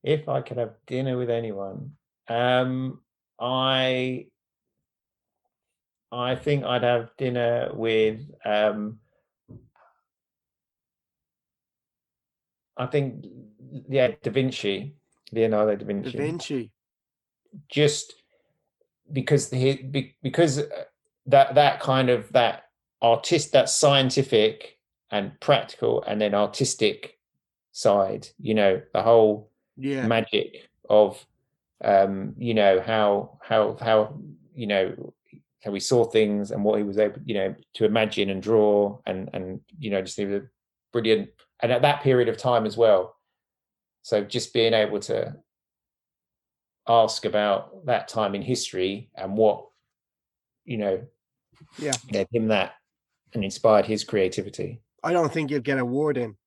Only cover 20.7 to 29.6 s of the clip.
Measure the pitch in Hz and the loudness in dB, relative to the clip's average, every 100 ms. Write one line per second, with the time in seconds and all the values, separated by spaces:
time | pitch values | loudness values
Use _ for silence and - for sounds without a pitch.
20.7 | - - _ _ _ 135 139 135 127 143 | -10 -16 _ _ _ 2 4 6 4 4
21.7 | - - 131 127 123 117 127 117 - _ | 2 0 2 2 0 2 2 2 0 _
22.7 | _ _ _ 117 113 - 170 - 139 - | _ _ _ 2 2 2 -2 4 2 4
23.7 | - 147 139 131 139 - 113 110 - - | 2 4 4 2 0 2 2 2 0 -18
24.7 | _ _ _ _ 104 98 - - 131 - | _ _ _ _ -6 -6 -8 0 0 0
25.7 | - 117 120 - 107 107 101 101 - 135 | -4 -2 -2 -2 -2 0 0 -2 -2 -4
26.7 | - 107 - - _ _ _ _ _ _ | 0 -2 -2 -14 _ _ _ _ _ _
27.7 | - 107 101 95 104 - _ - 107 101 | -2 2 4 2 -4 -12 _ -2 2 4
28.7 | 92 - - 110 117 110 107 107 _ | 2 -2 -2 6 6 6 2 -8 _